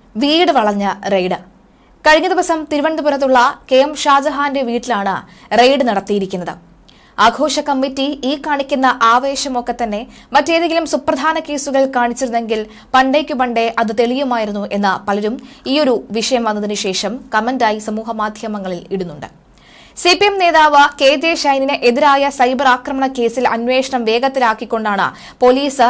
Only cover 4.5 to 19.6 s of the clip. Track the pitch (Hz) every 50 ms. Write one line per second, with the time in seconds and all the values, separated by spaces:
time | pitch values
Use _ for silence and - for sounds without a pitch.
4.5 | 269 277 262 233 233 240 240 254 233 202 196 196 185 139 - - - - - -
5.5 | 208 220 247 254 269 269 277 240 208 196 185 - 208 202 196 190 - 180 175 170
6.5 | 151 - - _ _ _ _ _ _ _ _ _ _ - 208 233 233 240 285 311
7.5 | 277 302 294 294 277 262 269 277 269 269 269 285 302 277 - 254 294 285 277 311
8.5 | 285 277 277 277 302 262 262 254 240 262 233 226 233 254 262 277 277 269 - 285
9.5 | 262 247 240 247 233 - 240 208 208 208 226 - - - - _ - 285 285 320
10.5 | 330 330 339 320 330 339 330 - - 269 277 320 320 269 277 320 320 320 311 -
11.5 | 294 277 - 294 262 269 269 269 269 247 240 240 240 - 269 254 226 233 233 220
12.5 | 220 220 214 214 - - - - - 262 269 269 269 311 302 311 302 240 254 247
13.5 | 233 233 233 233 226 - 226 208 226 226 233 233 247 269 285 254 247 233 220 208
14.5 | 208 208 202 208 202 202 202 196 185 - - 202 202 208 208 214 247 294 - -
15.5 | - - - 254 269 302 302 262 240 202 - - 196 233 226 - 262 240 233 214
16.5 | 214 208 208 208 214 202 - 196 185 - - 190 226 277 - - - 220 220 240
17.5 | 262 254 247 214 214 214 214 226 214 220 220 233 226 220 208 214 214 - - 220
18.5 | 208 208 190 185 180 170 170 - 196 190 180 175 147 147 - - - _ _ _
19.5 | _ _